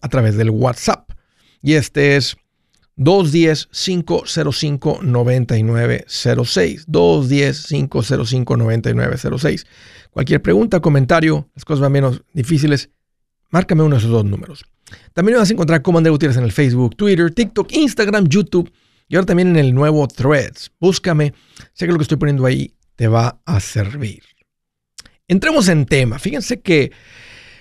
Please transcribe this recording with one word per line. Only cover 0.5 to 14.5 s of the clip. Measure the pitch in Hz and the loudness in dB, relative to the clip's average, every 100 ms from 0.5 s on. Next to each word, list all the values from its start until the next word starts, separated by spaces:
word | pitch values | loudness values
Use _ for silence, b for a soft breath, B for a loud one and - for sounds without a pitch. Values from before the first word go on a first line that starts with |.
| 107 123 120 - - - - _ _ _ _ | 0 0 -2 -4 -4 -6 -20 _ _ _ _
Y | 143 151 | 0 0
este | - - 143 139 | 0 0 2 2
es | 127 - _ _ _ _ _ - | 0 -8 _ _ _ _ _ -2
dos | 135 196 165 | 2 2 2
diez, | 160 165 151 - | 2 2 0 -4
cinco | - - 180 160 170 - | -8 -4 -4 -2 -4 -4
cero | - 147 | -4 -4
cinco, | 127 156 143 156 - | -4 -4 -4 -4 -4
noventa | - 120 120 127 117 117 | -2 0 2 0 0 0
y | |
nueve | 110 117 120 120 - | 0 0 0 -4 -6
cero | - - 120 | -6 -2 0
seis. | 120 - 175 - - | 0 0 -2 -2 -4
Dos | 156 170 160 131 | 0 2 2 2
diez, | 143 139 139 - | 0 0 -2 -6
cinco | 147 139 120 | -4 -2 -4
cero | 110 131 117 | -2 -2 -2
cinco, | 127 120 123 | -2 -2 0
noventa | 113 113 120 | 0 -2 -2
y | |
nueve | 117 123 127 | -2 -2 -4
cero | 135 127 | -6 -4
seis. | 143 160 - B B B B | -4 -4 -8 B B B B
Cualquier | - 131 151 | -6 -2 -2
pregunta, | - 190 226 185 | 2 0 2 0
comentario, | 160 143 131 170 160 151 - - | 2 2 2 2 2 -2 -6 -14
las | |
cosas | - 147 | -6 -2
van | 139 | 0
menos | 139 135 123 _ | 2 0 -2 _
difíciles, | 160 123 160 151 143 - _ _ _ _ _ _ | -6 -2 0 2 0 -4 _ _ _ _ _ _
márcame | 165 180 165 | -2 0 2
uno | 156 135 | 4 2
de | |
esos | 113 | 2
dos | 117 101 | 2 0
números. | 101 - | -4 -8